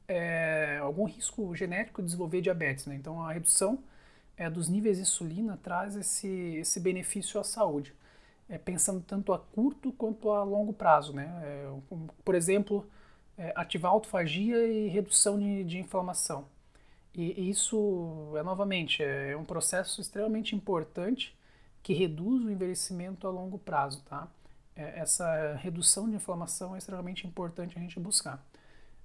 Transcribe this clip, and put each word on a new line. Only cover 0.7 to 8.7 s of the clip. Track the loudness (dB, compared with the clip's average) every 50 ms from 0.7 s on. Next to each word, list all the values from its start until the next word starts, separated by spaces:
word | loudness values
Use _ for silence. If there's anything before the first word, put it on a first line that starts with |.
| 0 -2
algum | -2 -2 0 0 0
risco | 0 -2 -4 -6 -6 -4 -4 -4 -4 -2
genético | -2 -2 -2 0 -2 -4 -4 -4 -4
de | -4
desenvolver | -2 -2 -2 -2 0 0 0
diabetes, | 2 2 2 2 0 -2 -2 -2 -4
né? | -8 -8
Então, | -8 -8 -8 -8 -6 -6
a | -6
redução, | -4 0 4 4 6 6 6 4 2 0 -4 -8 -20 -20 -20 -20 -20 -20 _ -16 -8
é, | -4 -4 -4
dos | -2 -2 0
níveis | 2 2 4 4 4 2
de | 4 2
insulina | 0 0 0 -2 -4 -4 -2 -2 -4 -4 -6
traz | -6 -4 -2 -2 -2 -2 -4
esse, | -4 -2 -2 -2 -2 -2
esse | -4 -4 -4 -4 -4 -4 -2 -2 -2 0 2
benefício | 2 2 2 0 -2 -4 -4 -4 -4 -2 -2 -2
à | -2
saúde, | -2 2 2 4 4 2 0 -4 -6 -12 -20 -20 -20 -20 -20 -20 -20 -20 _ -16 -12
é, | -12
pensando | -8 -6 -2